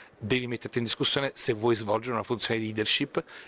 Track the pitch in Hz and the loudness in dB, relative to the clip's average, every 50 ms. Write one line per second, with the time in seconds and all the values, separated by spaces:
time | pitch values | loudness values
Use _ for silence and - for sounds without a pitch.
0 | - - - - - 104 127 127 123 120 120 113 - - - 123 117 113 - - | -20 -20 -14 -10 -2 0 0 0 0 -2 -4 -6 -6 -4 -2 -2 0 0 0 0
1 | 139 - - 143 139 135 - - - - 117 107 107 120 117 107 113 101 104 110 | 2 2 2 2 0 0 -2 0 0 0 0 2 4 4 4 4 2 0 0 0
2 | 110 123 123 110 104 - 123 107 - - 120 113 110 110 110 107 107 - - - | 0 -2 -2 -2 -2 -2 -2 -2 0 0 0 0 0 -2 -2 0 2 2 2 2
3 | 143 - - 175 - - - - - | 0 0 0 -2 -4 -4 -10 -18 -20